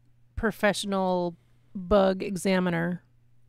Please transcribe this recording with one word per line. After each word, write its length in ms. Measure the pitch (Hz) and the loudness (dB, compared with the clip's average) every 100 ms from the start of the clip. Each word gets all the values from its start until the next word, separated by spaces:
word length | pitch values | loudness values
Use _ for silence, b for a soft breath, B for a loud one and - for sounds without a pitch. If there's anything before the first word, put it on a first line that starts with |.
| _ _ _ - | _ _ _ -4
professional 1000 | 226 - 208 - 202 196 185 180 175 170 _ _ _ | -4 0 0 0 -2 -2 0 0 -2 -6 _ _ _
bug 480 | 202 175 202 190 190 | -10 2 4 4 0
examiner. 800 | - 185 196 185 185 170 170 175 _ _ _ - | -4 -4 0 2 2 0 -2 -4 _ _ _ -20